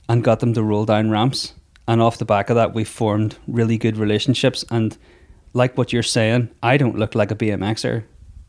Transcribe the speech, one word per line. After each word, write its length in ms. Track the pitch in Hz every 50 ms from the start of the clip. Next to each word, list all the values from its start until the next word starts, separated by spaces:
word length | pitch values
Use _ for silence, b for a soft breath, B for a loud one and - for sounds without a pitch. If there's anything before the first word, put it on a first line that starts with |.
| _ -
and 160 | 117 120 113
got 160 | 127 113 113
them 140 | - 120 117
to 100 | 117 110
roll 220 | 107 107 104 110
down 260 | 110 110 104 110 110
ramps. 400 | 107 104 110 131 131 - - - - - - _ _ - _ -
And 120 | 113 113
off 160 | 113 117 - -
the 60 | 117
back 260 | 107 107 101 101 -
of 60 | 117
that, 180 | 117 113 90 87
we 120 | 113 110
formed 500 | - - - 120 107 104 107 107 107 - - - -
really 280 | 117 117 113 110 113 110
good 200 | 110 113 110 107
relationships. 680 | 107 104 107 104 - - 123 - - 131 123 - - -
And 260 | 120 117 110 110 - - b b b b b b b b b b b
like 240 | 123 127 127 - -
what 140 | 123 -
you're 120 | - 120 113
saying, 440 | - - 123 110 110 113 127 120 113 - _ -
I 140 | 117 131 143
don't 200 | 139 117 110 110
look 180 | 110 110 -
like 160 | 113 104 104
a 40 | 113
B 160 | 104 117 107
M 80 | 104 95
Xer. 440 | 95 101 113 - - 123 117 117 107 - - - - - - - -